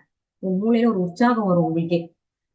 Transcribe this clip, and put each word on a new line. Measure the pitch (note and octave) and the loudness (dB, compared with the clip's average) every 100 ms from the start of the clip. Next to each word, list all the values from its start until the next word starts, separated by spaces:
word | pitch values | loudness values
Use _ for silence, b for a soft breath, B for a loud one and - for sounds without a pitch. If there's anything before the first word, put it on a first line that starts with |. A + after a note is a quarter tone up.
| _ _ _ - | _ _ _ -10
உங்க | F#3+ F#3 A3 | -4 -2 0
மூளையில | A#3 A#3 | 2 2
ஒரு | F#3+ | 0
உற்சாகம் | F3 E3+ A#3+ A3+ G3 | -4 0 0 2 2
வரும் | F3 | 2
உங்களுக்கே. | D#3+ E3 E3+ E3+ E3+ _ _ _ _ | 2 -2 -2 -2 -4 _ _ _ _